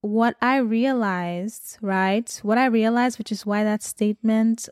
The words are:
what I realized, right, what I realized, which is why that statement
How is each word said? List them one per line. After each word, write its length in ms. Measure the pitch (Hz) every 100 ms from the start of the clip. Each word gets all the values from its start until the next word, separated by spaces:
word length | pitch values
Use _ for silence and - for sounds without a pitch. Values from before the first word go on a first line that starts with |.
what 340 | 208 220 233 -
I 160 | 247 269
realized, 1200 | 226 226 262 254 202 180 175 175 208 - - -
right, 580 | 202 190 190 208 233 -
what 160 | 208 226
I 60 | 262
realized, 520 | 226 220 233 247 233
which 140 | -
is 140 | 208 208
why 180 | 208
that 180 | 214 214
statement 880 | - - 214 208 220 220 226 226 -